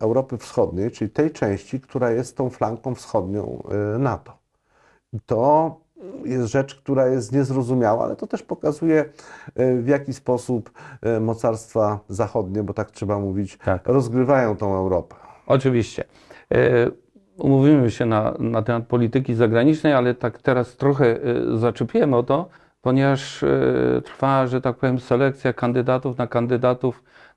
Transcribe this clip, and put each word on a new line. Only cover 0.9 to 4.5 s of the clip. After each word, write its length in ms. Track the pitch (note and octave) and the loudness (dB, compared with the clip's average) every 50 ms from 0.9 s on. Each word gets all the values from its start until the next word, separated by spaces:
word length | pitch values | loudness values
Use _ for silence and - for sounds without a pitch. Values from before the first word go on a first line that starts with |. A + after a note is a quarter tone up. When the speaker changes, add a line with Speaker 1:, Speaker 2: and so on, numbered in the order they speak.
Speaker 1:
czyli 200 | - - A2+ G#2 | -4 -6 -8 -6
tej 200 | - - D3+ D#3 | -2 -2 -2 -2
części, 500 | D3+ - C3+ G#2+ G2 G2 - - - C3+ | 0 -2 -2 -2 -2 -4 -6 -8 -10 -10
która 300 | - _ - C3+ B2 A#2+ | -10 _ -6 -2 0 0
jest 260 | A2+ B2 C3 C3 - | 0 -2 -2 -6 -6
tą 140 | - C3 B2 | -4 -4 -4
flanką 440 | - - A#2+ G#2+ A#2 A#2 - C3 B2 | -2 -4 -4 -4 -4 -6 -6 -8 -8
wschodnią, 680 | - - - - G#2+ F2+ F#2 G2 G#2 F2+ A1+ B1 - - - G2 G#2 G#2 G#2 G#2+ | -8 -10 -4 -4 -2 -2 -2 -6 -6 -6 -6 -10 -12 -10 -6 -4 -4 -2 -2 -2
e, 40 | A#2+ | -2
nato. 340 | C#3 B2+ G#2 - - - - _ _ _ | 0 -2 -2 -4 -8 -16 -20 _ _ _